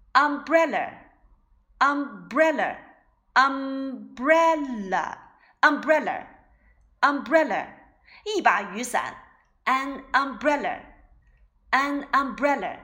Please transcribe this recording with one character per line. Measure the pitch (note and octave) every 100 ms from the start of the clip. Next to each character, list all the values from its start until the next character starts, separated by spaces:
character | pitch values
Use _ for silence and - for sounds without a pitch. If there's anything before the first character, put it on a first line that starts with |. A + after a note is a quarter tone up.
| _
Umbrella, | C4 D4 C#4+ - E4 D#4+ F#3+ A2+ - - _ _ _ _ _ _ -
umbrella, | C4 C#4+ C4 G3+ F3 B3+ D#4+ C4+ E3 - - _ _ _ _
umbrella, | B3 C4+ C4+ C4+ C4+ C4+ A#3 G#3 - C4 D#4+ E4 D#4 C#4 A3+ F#3+ F#3 - - - _ _ _
umbrella, | D4+ C#4 B3+ D#4 G3+ G#2+ - - _ _ _ _ _ _
umbrella， | C4+ C#4+ A3 D#4+ D4 F3 B2+ - _ _ _ -
一 | G#4 G#4
把 | G3+ F#3
雨 | G3+ G3
伞， | B3 G3 A#2+ - - _ _ _
an | - C4 C#4 C4+ -
umbrella, | C4 C#4 G#3+ C#4 C#4+ F#3 - - - _ _ _ _ _ _ _
an | B3+ C#4+ C#4+ C#4
umbrella。 | B3+ C4 G#3+ C#4+ C4 F3 -